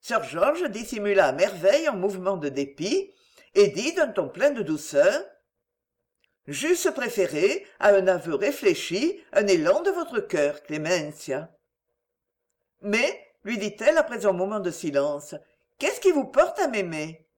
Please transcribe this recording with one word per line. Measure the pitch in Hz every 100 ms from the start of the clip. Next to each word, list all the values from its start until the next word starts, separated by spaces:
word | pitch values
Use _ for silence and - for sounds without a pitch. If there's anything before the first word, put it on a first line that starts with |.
Sir | - 233
George | 226 156 208 320 349
dissimula | 208 233 226 208 202 156
à |
merveille | 135 190 202 175 269 320
un |
mouvement | 220 185 190 185 196
de | 147
dépit | 135 139 - 170 320 392 _ _ _ _
et | - -
dit | - 269
d'un | 339 311
ton | 208 151
plein | 165 269
de | 277
douceur, | 175 156 - 143 - 262 370 _ _ _ _ _ _ _ _ _ _ _ -
J'eusse | 143 302 349 -
préféré | - 247 - 180 156 185 311 - _
à | 208
un | 202 185
aveu | 180 170
réfléchi | 147 208 285 220 170 - 175 285 392 -
un | - -
élan | 370 294 294
de | 349
votre | 359 330 247
cœur, | - 170 147 147
Clémentia. | - 156 156 180 151 151 - 151 156 _ _ _ _ _ _ _ _ _ _ _ _ _
Mais, | 202 214 262 403 - _
lui | - 226
dit-elle | 202 202 233 320
après | - 240 202
un |
moment | 180 190 214
de | 180
silence, | 160 170 139 143 147 - 147 _ _ _ _
qu'est-ce | - -
qui | 392
vous | 320
porte | 269 - 339 -
à | 349
m'aimer? | 226 185 160 151 160 _